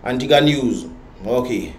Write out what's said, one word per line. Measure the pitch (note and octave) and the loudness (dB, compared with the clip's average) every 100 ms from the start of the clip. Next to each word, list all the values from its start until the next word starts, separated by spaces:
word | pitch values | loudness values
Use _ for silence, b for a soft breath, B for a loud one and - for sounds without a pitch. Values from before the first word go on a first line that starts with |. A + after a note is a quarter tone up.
Antigua | - B2+ B2+ C#3+ | -4 -4 4 4
News. | D3+ C#3 B2 G2 - - - - F#2+ | 4 2 0 -4 -8 -18 -20 -14 -2
Okay. | B2 B2 G#2+ D2+ | -2 -2 -6 -6